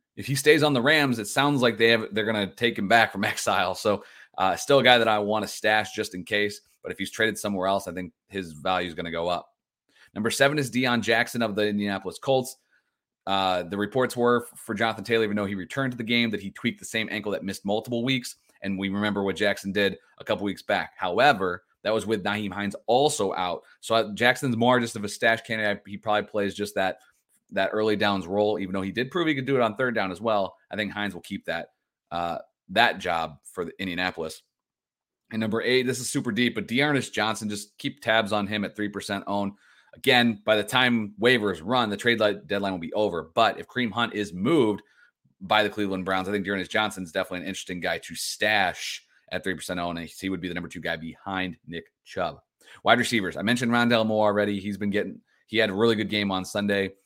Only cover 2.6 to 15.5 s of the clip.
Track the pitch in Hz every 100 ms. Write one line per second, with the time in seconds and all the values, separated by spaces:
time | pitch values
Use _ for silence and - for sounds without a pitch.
2.6 | 120 110 98 117 110 98 104 - - 98
3.6 | 92 92 107 101 - - - - 95 92
4.6 | - 139 123 120 110 107 104 107 101 -
5.6 | 107 107 104 - 104 92 85 104 104 104
6.6 | _ _ - 90 95 - 110 101 104 98
7.6 | 92 98 92 87 87 - _ 98 87 76
8.6 | 82 92 90 80 85 82 87 87 - _
9.6 | _ _ _ _ _ 101 110 - 139 151
10.6 | 127 120 127 120 107 113 120 120 113 101
11.6 | 104 104 104 98 95 - - 131 127 -
12.6 | _ _ _ _ _ _ - 98 95 90
13.6 | 85 101 101 131 123 123 120 120 120 -
14.6 | - 110 113 110 101 113 107 104 101